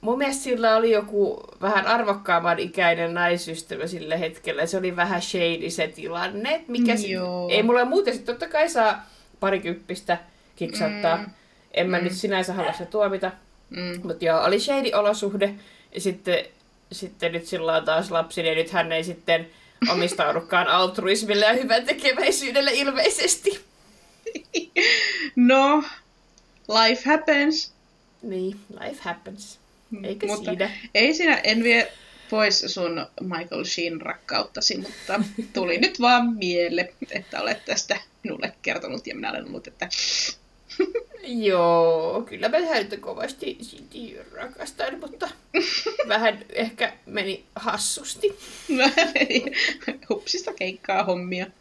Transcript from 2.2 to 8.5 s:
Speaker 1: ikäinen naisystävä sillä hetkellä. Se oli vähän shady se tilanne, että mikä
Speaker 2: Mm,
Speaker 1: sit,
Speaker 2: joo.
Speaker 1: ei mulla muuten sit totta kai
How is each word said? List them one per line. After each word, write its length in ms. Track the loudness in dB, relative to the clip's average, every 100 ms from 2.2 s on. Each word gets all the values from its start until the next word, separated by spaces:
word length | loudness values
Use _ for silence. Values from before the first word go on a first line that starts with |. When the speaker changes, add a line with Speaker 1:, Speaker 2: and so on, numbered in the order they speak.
| 2 2 4 0
Speaker 1:
ikäinen 560 | -2 2 2 4 0
naisystävä 720 | 0 2 2 -2 -10 -10 -8 -6
sillä 300 | -8 -4 -2
hetkellä. 500 | -4 -6 -8 -4 -2
Se 100 | -2
oli 180 | -4 -2
vähän 260 | 0 0
shady 480 | -2 -2 0 -2 -6
se 180 | -4 -4
tilanne, 680 | -4 -8 -6 -6 -6 -2
että 180 | -2 -2
mikä 200 | 0 2
Speaker 2:
Mm, 60 | 2
Speaker 1:
sit, 120 | 0
Speaker 2:
joo. 380 | -4 -4 -4 0
Speaker 1:
ei 120 | 2
mulla 220 | 4 4
muuten 300 | 4 2 2
sit 100 | -2
totta 240 | -6 -6
kai 200 | -2